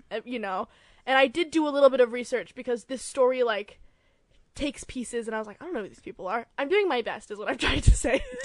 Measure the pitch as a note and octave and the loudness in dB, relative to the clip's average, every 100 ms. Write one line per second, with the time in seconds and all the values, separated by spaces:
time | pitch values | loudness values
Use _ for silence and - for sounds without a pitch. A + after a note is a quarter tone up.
0 | - A3 A#3 B3 G3+ F#3 A3+ _ _ _ | -10 -10 -6 -8 -4 -6 -6 _ _ _
1 | - C4 C4+ D#4 E4 D#4+ D4+ C#4 C#4 C4 | 2 4 4 2 0 0 2 6 6 6
2 | B3 B3 A#3+ A#3+ E3 - B3+ A#3 - B3+ | 2 2 -4 -6 -6 -12 -6 -6 -6 -10
3 | - C#4 B3+ B3+ A#3+ G#3 G#3 - - _ | -8 2 2 4 0 0 -6 -16 -20 _
4 | _ _ _ _ _ - C#4+ - - C4 | _ _ _ _ _ -6 -6 -6 -12 -10
5 | A#3 A#3+ A3+ A3 G#3+ G3 E4+ D4+ A2+ A2+ | -8 -6 -6 -6 -8 -12 -8 -8 -8 -12
6 | - - F3+ A3+ A#3 - C#4 G4 G4 B3+ | -18 -10 -6 -6 -6 -6 0 2 2 0
7 | G#3 E3+ - G#3 G3+ C4 - C#4+ - - | -4 -8 -10 -10 -6 -2 0 4 6 6
8 | D4 C#5 C5 B4 | 4 -2 -2 2